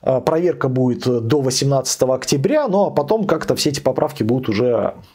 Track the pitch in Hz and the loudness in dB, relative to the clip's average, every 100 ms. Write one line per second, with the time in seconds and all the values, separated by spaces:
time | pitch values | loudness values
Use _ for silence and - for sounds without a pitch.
0 | - 131 120 160 175 - 135 127 127 120 | 0 0 0 0 0 0 -2 0 0 0
1 | 127 123 113 147 131 127 139 135 131 - | 0 0 0 0 0 0 0 0 -2 0
2 | 131 127 - 143 185 302 277 190 185 - | 0 0 0 0 2 2 2 2 2 0
3 | 143 220 208 160 - 131 151 143 131 131 | 0 0 0 -2 0 0 0 0 -2 0
4 | 151 - 110 127 127 101 123 113 90 - | -2 0 0 0 0 0 2 2 0 -4
5 | - | -20